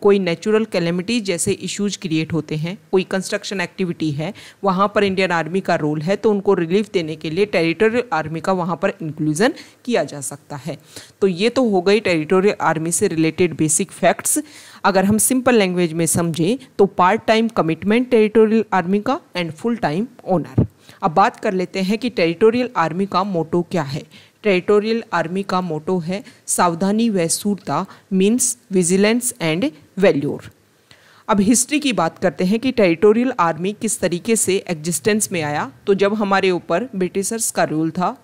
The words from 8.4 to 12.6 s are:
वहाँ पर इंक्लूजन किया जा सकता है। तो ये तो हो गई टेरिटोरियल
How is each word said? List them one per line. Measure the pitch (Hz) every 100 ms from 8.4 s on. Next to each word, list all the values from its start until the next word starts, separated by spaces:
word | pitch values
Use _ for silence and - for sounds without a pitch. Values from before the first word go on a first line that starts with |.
| 160
वहाँ | 185 170 165
पर | 196 -
इंक्लूजन | 160 - 156 151 247 - - _ -
किया | 220
जा | 147 143
सकता | 135 143 - 147
है। | 143 147 - - - -
तो | 196
ये | 170 220
तो | 254 240
हो | 190
गई | 175 214
टेरिटोरियल | 202 170 151 190 202 -